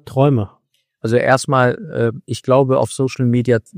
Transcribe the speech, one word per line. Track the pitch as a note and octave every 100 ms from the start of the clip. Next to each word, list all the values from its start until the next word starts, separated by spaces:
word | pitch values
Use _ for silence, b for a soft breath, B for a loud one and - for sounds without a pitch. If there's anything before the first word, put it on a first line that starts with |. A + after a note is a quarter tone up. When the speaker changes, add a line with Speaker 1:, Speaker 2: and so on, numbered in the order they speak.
| -
Speaker 1:
träume? | C3+ C#3+ B2+ G2 _ _ _ _ _
Speaker 2:
Also | A2+ A2+
erstmal, | - C3 - C3 B2+ - F#3+ B2+ A#2 -
äh, | -
ich | A#2+
glaube, | - C3 C3+ C3
auf | A#2
Social | - C3 - B2
Media | B2 A#2+ A#2 -